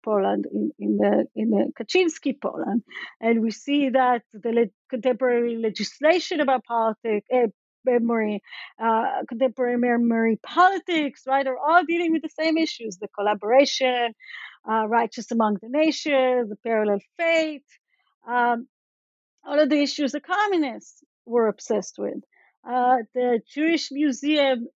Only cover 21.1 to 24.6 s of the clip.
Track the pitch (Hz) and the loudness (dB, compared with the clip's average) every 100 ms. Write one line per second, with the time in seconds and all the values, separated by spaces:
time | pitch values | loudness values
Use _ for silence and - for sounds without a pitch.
21.1 | _ - 233 220 208 - 214 - - 202 | _ -4 0 0 0 -4 -4 -4 -8 -8
22.1 | - - _ _ _ - 247 247 254 220 | -8 -14 _ _ _ -6 0 2 2 0
23.1 | 247 247 233 - 285 320 330 - 277 302 | -2 0 0 -2 -2 0 0 -2 -2 0
24.1 | 247 285 302 277 247 | 0 0 2 2 0